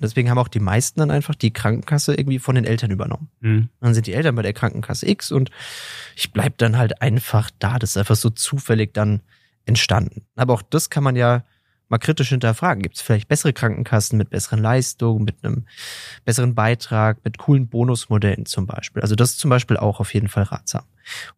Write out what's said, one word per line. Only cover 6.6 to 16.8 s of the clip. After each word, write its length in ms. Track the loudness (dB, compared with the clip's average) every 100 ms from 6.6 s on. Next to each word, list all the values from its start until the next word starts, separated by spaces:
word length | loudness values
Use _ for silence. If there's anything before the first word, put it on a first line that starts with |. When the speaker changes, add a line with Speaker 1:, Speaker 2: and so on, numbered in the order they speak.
| 2 4
Speaker 1:
halt 240 | 2 0
einfach 500 | 0 0 2 0 0 -2
da. 200 | -2 -2
Das 120 | -2
ist 60 | 0
einfach 200 | 2 2
so 120 | 0
zufällig 640 | -2 -4 -4 0 0 0
dann 300 | 0 0 0 -4 _ _ _
entstanden. 580 | 0 0 2 0 0 -6 -10 -2
Aber 160 | 0
auch 100 | 0
das 280 | 0 -2 -2
kann 120 | 0
man 120 | 0 2
ja 280 | 4 2 -2 _ _ _ -4
mal 80 | -2
kritisch 320 | 0 0 0
hinterfragen. 540 | 0 0 0 0 -2
Gibt's 180 | -4 -6
vielleicht 280 | 0 0 0
bessere 260 | 0 0
Krankenkassen 640 | 0 -2 -2 0 0 2 0
mit 100 | 0
besseren 300 | -2 -2 0
Leistungen, 640 | 2 2 0 -2 -2 0
mit 120 | -2 -4
einem 220 | -4 -4 -6 -12 -16 -16 -18 -8 -2
besseren 280 | 0 0
Beitrag, 680 | 2 2 0